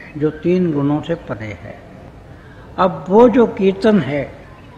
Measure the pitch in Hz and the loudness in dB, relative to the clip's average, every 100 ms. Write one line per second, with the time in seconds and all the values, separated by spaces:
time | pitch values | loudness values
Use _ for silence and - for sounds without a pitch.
0 | - 147 151 151 170 180 180 143 139 147 | -16 -4 -4 -2 -2 0 0 0 0 -2
1 | - 165 - 110 107 98 107 - - - | -4 -8 -8 -12 -12 -14 -16 -20 -20 -20
2 | - - - - - - - - 185 165 | -20 -20 -20 -20 -20 -20 -12 -2 -2 -2
3 | - 202 247 240 226 - 196 190 220 208 | 2 4 6 6 2 2 -2 2 2 2
4 | 127 147 123 - - - - | 0 -4 -8 -12 -20 -20 -20